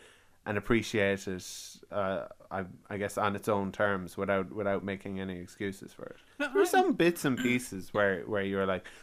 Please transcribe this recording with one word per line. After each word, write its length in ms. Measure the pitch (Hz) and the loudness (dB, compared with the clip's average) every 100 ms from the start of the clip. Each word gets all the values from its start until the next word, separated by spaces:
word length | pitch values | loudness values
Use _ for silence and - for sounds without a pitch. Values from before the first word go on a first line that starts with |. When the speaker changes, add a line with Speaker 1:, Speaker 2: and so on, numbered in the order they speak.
| - - _ _ - | -20 -20 _ _ -4
Speaker 1:
and 100 | 104 | -4
appreciate 720 | - 117 107 110 98 98 - | 2 2 4 2 4 2 -2
it, 180 | 92 - - - - - | -8 -8 -12 -14 -18 -8
uh, 300 | 98 95 95 - - - | -4 -2 -2 -6 -14 -8
I, 140 | 92 92 - - | -6 -6 -10 -10
I 80 | 104 | -4
guess 220 | 101 - | -2 0
on 180 | 104 98 | 0 0
its 120 | - | 0
own 200 | 104 98 | 0 0
terms 460 | - 104 98 90 - | 2 2 2 -4 -4
without, 340 | 98 98 92 | 0 0 0
without 320 | 80 101 98 | -2 0 0
making 380 | 98 98 101 98 | -2 -6 -6 -6
any 180 | 95 90 | -6 -8
excuses 540 | 90 - 101 95 - | -12 -6 -6 -6 -12
for 120 | - - | -14 -16
it. 100 | - - - | -16 -20 -8
Speaker 2:
No, 100 | 285 | 0
Speaker 1:
There's 180 | 277 349 | 2 6
Speaker 2:
I 80 | 381 | 6
Speaker 1:
some 140 | 370 | 4
bits 320 | 226 170 170 151 | 4 4 4 0
and 100 | 120 | 2
pieces 560 | 123 123 123 98 87 | 2 0 -2 -8 -4
where, 300 | 104 101 92 | 2 4 2
where 200 | - 104 | 0 -2
you're 220 | 98 98 | 0 0
like, 220 | 95 92 - - | 0 0 -4 -18